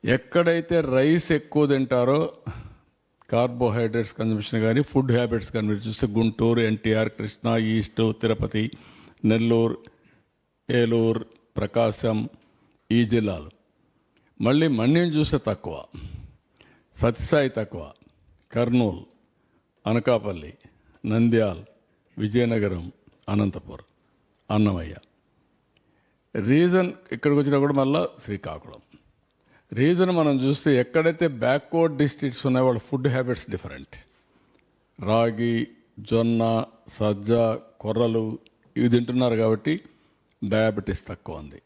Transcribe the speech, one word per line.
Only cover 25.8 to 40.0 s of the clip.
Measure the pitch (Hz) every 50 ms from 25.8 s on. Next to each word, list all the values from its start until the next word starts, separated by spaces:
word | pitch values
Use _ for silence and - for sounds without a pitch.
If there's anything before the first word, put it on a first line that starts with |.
| _ _ _ _ _ _ _ _ _ _ -
రీజన్ | 92 95 110 135 156 175 180 175 185 180 175 - - _ - -
ఇక్కడికి | 117 - 147 143 143
వచ్చినా | 139 143 143 139 139
కూడా | 143 143 139
మళ్ళా | 135 135 143 170 180 - - - -
శ్రీకాకుళం. | - 101 95 - - 78 76 - 76 76 - _ _ - - _ _ _ _ _ _ _ _ _ _ _ _ _ _
రీజన్ | - 110 131 156 180 175 185 185 180 170
మనం | 156 147 139 131 127
చూస్తే, | 135 143 139 - 156 139 123 123
ఎక్కడైతే | 123 - 165 160 165 160 160 175 160 135 113 117
బ్యాక్వర్డ్ | 123 135 143 - - - 165 165 160 147 131
డిస్ట్రిక్ట్స్ | 147 143 - - 147 135 123 - -
ఉన్నాయో | 135 127 127 131
వాళ్ళ | 131 120 113 -
ఫుడ్ | - 143 131 127 143 123
హ్యాబిట్స్ | 131 127 123 120 - - - -
డిఫరెంట్. | - - - - - - _ - - - _ _ _ _ _ _ _ _ _ _ _ _ _ _ _ _ _ _ -
రాగి, | 90 101 110 113 117 117 110 107 117 117 117 113 120 - - _ _ _ _ - 104 -
జొన్న, | 117 113 117 117 117 113 113 113 113 113 110 - - _ _ - -
సజ్జ, | - 107 104 104 98 101 107 117 117 117 113 110 - - - _ _ -
కొర్రలు | 110 107 113 120 117 113 113 110 107 107 - _ _ _ _ _ _ _
ఇవి | - 120 120 117
తింటున్నారు | 120 120 120 123 127 127 123 113 110 113
కాబట్టి | 110 110 107 - 147 156 190 - - _ _